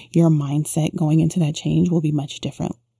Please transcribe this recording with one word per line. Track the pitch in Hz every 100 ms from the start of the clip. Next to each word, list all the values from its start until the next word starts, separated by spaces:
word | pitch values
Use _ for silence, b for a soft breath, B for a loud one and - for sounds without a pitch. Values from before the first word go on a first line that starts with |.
| B
your | 165 165
mindset | 151 139 147 151 160 151 -
going | 151 160
into | 160 185
that | 147 156
change | 156 156 175
will | 165
be | 156
much | 151 143 -
different. | 135 - - - _